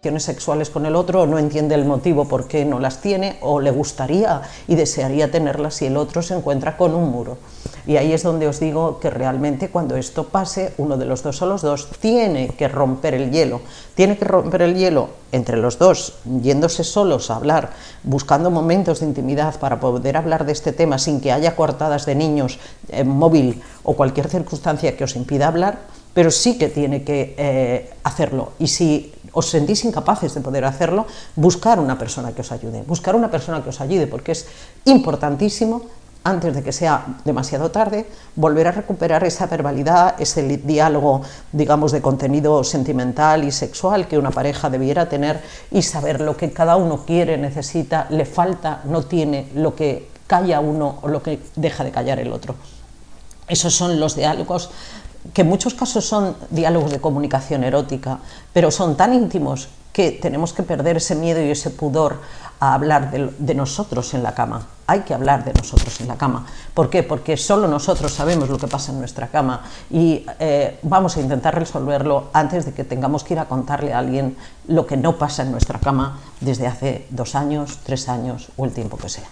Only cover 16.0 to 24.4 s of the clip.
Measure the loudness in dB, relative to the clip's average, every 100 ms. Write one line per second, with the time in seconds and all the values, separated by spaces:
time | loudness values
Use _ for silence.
16 | 0 -12 -4 -2 2 4 2 0 -2 2
17 | 2 2 -2 -4 2 2 0 -10 -18 -12
18 | -2 -2 2 2 4 2 2 2 2 0
19 | 0 -2 -2 0 -2 -2 -2 0 0 0
20 | 0 0 0 0 0 -2 -2 2 2 2
21 | 0 0 2 2 2 2 0 0 0 0
22 | 0 0 2 2 0 -4 -16 -16 -10 -2
23 | 0 4 6 6 4 0 -10 -8 -2 2
24 | 2 0 -2 -2